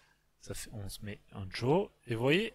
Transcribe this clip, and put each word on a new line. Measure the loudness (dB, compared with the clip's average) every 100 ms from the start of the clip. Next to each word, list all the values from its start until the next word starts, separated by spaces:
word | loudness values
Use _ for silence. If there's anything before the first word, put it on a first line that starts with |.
| _ _ _ _
Ça | -10
fait, | -10 -10
on | -10 -10
se | -10
met | -10 -12 _
un | -10 -8
Joe. | -2 4 4 2 _ -6
Et | 0
vous |
voyez, | 4 4 2